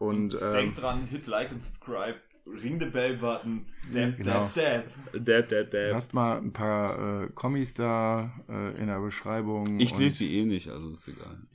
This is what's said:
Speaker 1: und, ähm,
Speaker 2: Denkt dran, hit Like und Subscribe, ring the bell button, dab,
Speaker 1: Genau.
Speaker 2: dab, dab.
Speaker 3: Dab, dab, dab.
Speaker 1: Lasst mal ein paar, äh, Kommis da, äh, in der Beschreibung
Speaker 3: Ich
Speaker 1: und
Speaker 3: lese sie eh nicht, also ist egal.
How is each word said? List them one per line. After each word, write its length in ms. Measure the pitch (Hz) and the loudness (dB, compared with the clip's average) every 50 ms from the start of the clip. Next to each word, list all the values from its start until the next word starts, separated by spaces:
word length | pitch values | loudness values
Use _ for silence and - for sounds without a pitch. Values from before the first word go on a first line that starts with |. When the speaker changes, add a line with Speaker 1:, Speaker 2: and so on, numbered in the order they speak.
Speaker 1:
und, 320 | 107 107 104 104 104 101 92 | -2 0 2 2 0 0 0
ähm, 200 | - - 104 107 | -2 0 0 2
Speaker 2:
Denkt 280 | 104 104 104 104 - | 2 2 0 0 -2
dran, 240 | 127 127 123 123 127 | -2 0 0 0 -2
hit 220 | 120 135 147 - 120 | -4 -6 -8 -4 -2
Like 240 | 107 107 123 127 | -2 -2 -2 -2
und 100 | 127 120 | -6 -8
Subscribe, 540 | 123 - - - - 131 117 98 98 113 113 - - _ _ _ - - | -8 -10 -10 -10 -8 -6 -6 -4 -4 -4 -6 -8 -12 _ _ _ -18 -14
ring 320 | 104 107 110 123 151 170 | -10 -6 -4 -2 -2 -2
the 80 | 156 131 | -2 0
bell 300 | 123 131 123 131 127 120 | 0 2 2 2 2 0
button, 500 | 120 117 117 113 - 113 113 110 - - - - - - | 0 0 0 0 -2 -4 -4 -4 -4 -6 -8 -8 -6 -4
dab, 260 | 120 123 123 123 123 120 | 0 2 2 2 0 0
Speaker 1:
Genau. 320 | 101 98 101 101 104 101 - | 0 2 2 2 2 2 2
Speaker 2:
dab, 0 | |
dab. 680 | 170 156 147 123 117 113 - - - - - - 110 120 | 2 2 4 2 2 0 -4 -12 -16 -12 -8 -8 0 4
Speaker 3:
Dab, 220 | 117 113 117 117 - | 6 6 6 6 6
dab, 200 | 110 107 107 - | 4 2 2 2
dab. 220 | - 101 104 104 | 0 0 2 2
Speaker 1:
Lasst 200 | 104 117 123 - - | 2 0 0 0 2
mal 220 | 127 120 117 113 - | 2 4 4 2 0
ein 140 | - - 101 | -2 -4 -4
paar, 680 | - 107 107 107 104 104 98 - - 101 104 101 101 98 | -2 0 2 2 2 2 0 0 -2 -2 -2 -2 -2 -2
äh, 40 | 98 - | -4 -6
Kommis 400 | - - 127 139 139 131 123 - | -4 -2 0 0 0 0 0 0
da, 580 | - 120 117 113 113 113 110 113 113 113 120 123 - - - | 0 0 2 2 4 4 2 2 2 0 -2 -6 -10 -10 -8
äh, 300 | 110 104 101 101 - - | -6 -4 -4 -4 -4 -2
in 80 | 107 104 | -2 -2
der 120 | 101 95 | 0 0
Beschreibung 800 | 101 104 101 - - 107 110 110 110 107 107 104 104 104 104 104 | -2 -4 -4 -6 -4 -4 -2 -2 0 0 0 0 0 2 4 4
Speaker 3:
Ich 140 | 123 120 90 | 4 4 4
Speaker 1:
und 60 | 98 | 4
Speaker 3:
lese 180 | 139 143 143 - | 4 4 4 2
sie 180 | 113 76 80 101 | 0 2 2 2
eh 40 | 110 | 2
nicht, 240 | 113 101 90 - 78 | 2 2 0 -2 -6
also 220 | 62 73 80 80 | -8 -8 -8 -8
ist 160 | 78 76 - - | -10 -10 -12 -14
egal. 360 | 71 - - - 85 92 - - - | -14 -14 -14 -14 -14 -14 -16 -10 -6